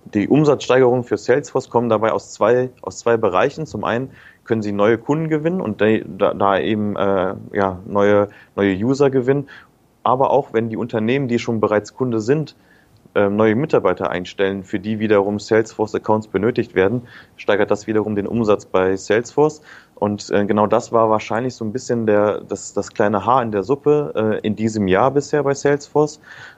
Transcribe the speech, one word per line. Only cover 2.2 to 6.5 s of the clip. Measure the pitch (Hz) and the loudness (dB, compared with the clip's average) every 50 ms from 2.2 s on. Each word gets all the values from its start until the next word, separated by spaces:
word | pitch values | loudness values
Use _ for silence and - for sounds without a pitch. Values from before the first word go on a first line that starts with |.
| - - | -4 -8
zwei, | - - 107 107 123 123 127 127 - _ | -4 0 2 2 2 2 0 -2 -6 _
aus | - 95 - - | -12 -12 -10 -4
zwei | - 117 117 | 0 0 0
Bereichen. | 110 110 95 90 92 117 147 - 160 156 | 2 2 2 2 2 0 0 -2 -6 -10
Zum | - - 107 - | -8 -8 -6 -4
einen | 85 110 123 135 131 - - - - - _ - | -2 -2 -4 -4 -8 -12 -20 -20 -20 -20 _ -6
können | - 117 113 | -4 -4 -2
sie | 104 104 | -2 -4
neue | 101 101 101 110 117 | 0 2 2 2 2
Kunden | 110 - - 143 160 165 | 2 0 -2 -2 -2 -2
gewinnen | 156 160 151 147 165 185 190 | -2 -2 -2 -2 -2 -2 -2
und | - 107 101 - | -4 -4 -2 0
da, | 196 110 110 - - | 2 2 2 2 -2
da, | - 87 95 101 - - | -4 -4 0 0 0 0
da | 85 104 98 | 2 2 2